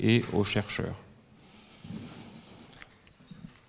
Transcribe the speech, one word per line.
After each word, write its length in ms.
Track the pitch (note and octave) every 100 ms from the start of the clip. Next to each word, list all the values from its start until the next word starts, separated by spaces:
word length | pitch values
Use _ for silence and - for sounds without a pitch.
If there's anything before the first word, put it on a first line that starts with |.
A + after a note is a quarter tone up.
et 240 | G#2+ A#2 -
aux 100 | -
chercheurs. 500 | G2+ - G2+ - F2 F2+ - - - - - - - - - - - - - - - - - - - - - - - - - -